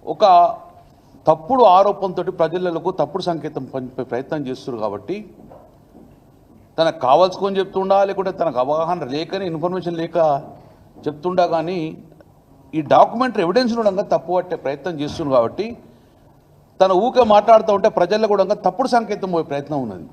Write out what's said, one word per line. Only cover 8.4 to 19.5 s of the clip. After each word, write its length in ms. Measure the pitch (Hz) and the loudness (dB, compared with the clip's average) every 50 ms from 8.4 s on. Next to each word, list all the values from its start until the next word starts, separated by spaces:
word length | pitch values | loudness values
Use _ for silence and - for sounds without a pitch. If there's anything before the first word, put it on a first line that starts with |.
| 170 165 131 120 | -4 -4 -2 -2
అవగాహన 460 | 127 131 147 156 165 160 180 175 151 | -2 -2 -2 -2 -2 -4 -4 -6 -6
లేకనే, 420 | 123 131 147 165 151 - 190 202 | -6 -6 -6 -6 -6 -6 -6 -6
ఇన్ఫర్మేషన్ 500 | 180 160 160 151 180 180 185 - 180 170 | -6 -6 -4 -6 -4 -6 -4 -6 -6 -6
లేక 460 | 165 165 165 - 175 165 156 143 139 - - - - - - - _ - - _ - - | -6 -8 -4 -2 0 2 2 0 -2 -4 -10 -20 -20 -20 -20 -20 _ -20 -20 _ -10 -10
చెప్తుండా, 400 | 160 147 147 147 180 180 185 175 | -10 -10 -6 -8 -6 0 0 0
కానీ 580 | 170 160 165 156 165 190 185 156 160 170 - - - - _ - _ _ _ _ _ _ _ _ _ - | 0 0 -2 -4 -4 -6 -6 -6 -8 -10 -14 -20 -20 -20 _ -20 _ _ _ _ _ _ _ _ _ -8
ఈ 80 | 156 151 | -8 0
డాక్యుమెంటరీ 600 | 127 127 147 185 196 - 226 254 262 214 - 180 | 2 4 4 4 4 2 -4 -4 -2 0 -2 -2
ఎవిడెన్స్ 320 | 165 175 240 254 240 220 | 0 2 0 0 0 -2
కూడా 160 | 233 226 208 | 0 0 -2
తప్పు 460 | 190 185 202 202 185 160 151 156 175 | 0 -2 -4 -2 -2 -4 -2 -2 -4
పట్టే 200 | 185 180 180 165 | -4 -2 -4 -8
ప్రయత్నం 440 | 151 - 135 139 147 - 190 175 147 | -6 -6 -6 -6 -6 -6 -8 -6 -6
చేస్తున్నారు. 360 | 143 147 - - 170 143 131 | -8 -8 -6 -6 -4 0 2
కాబట్టి 420 | 127 117 113 110 - 196 226 233 - - - _ _ _ _ _ _ _ _ _ _ _ _ _ _ _ _ _ _ | 2 2 2 -2 -6 -8 -8 -8 -14 -20 -20 _ _ _ _ _ _ _ _ _ _ _ _ _ _ _ _ _ _
తను 140 | 185 190 190 | 4 4 4
ఊకే 300 | 175 208 247 247 247 240 | 4 2 2 4 4 4
మాట్లాడుతూ 500 | 226 214 208 208 220 226 220 214 214 208 | 6 6 4 8 8 6 6 6 4 0
ఉంటే 140 | 196 190 220 | 2 2 0
ప్రజల్లో 400 | - 190 175 170 202 214 220 214 | 2 2 0 2 2 0 2 2
కూడా 160 | 208 196 190 | 2 2 2
తప్పుడు 440 | 180 208 202 - 185 185 - 262 254 | 0 0 -2 -2 -4 -2 -2 -4 0
సంకేతం 420 | 247 240 226 208 208 196 196 190 180 | 0 0 0 0 -6 -6 -6 -4 -4
పోయే 120 | 165 156 | -4 -4
ప్రయత్నం 380 | 139 | -2